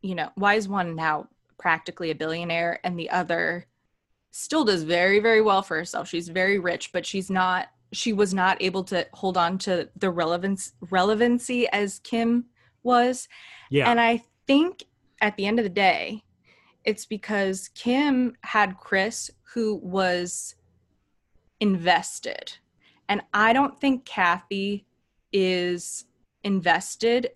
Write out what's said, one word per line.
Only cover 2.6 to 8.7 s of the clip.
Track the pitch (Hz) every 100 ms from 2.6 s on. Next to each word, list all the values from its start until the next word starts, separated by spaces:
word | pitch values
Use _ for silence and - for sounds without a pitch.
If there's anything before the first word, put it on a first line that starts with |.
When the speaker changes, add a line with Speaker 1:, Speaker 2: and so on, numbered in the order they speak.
| 170 170
Speaker 1:
and | 180 175
the | 165
other | 180 175 170 170 175 - _ _ _ _ _ _
still | - - 311 233
does | 185
very, | 156 170 185 202
very | 220 220
well | 214 196
for | 196 160
herself? | 175 - -
She's | 170 170
very | 170 190 202
rich, | 175 170 -
but | 180 175
she's | 196 185
not, | 190 185 185 - _ _
she | - 240
was | 208 208
not | 190 185 185
able | 185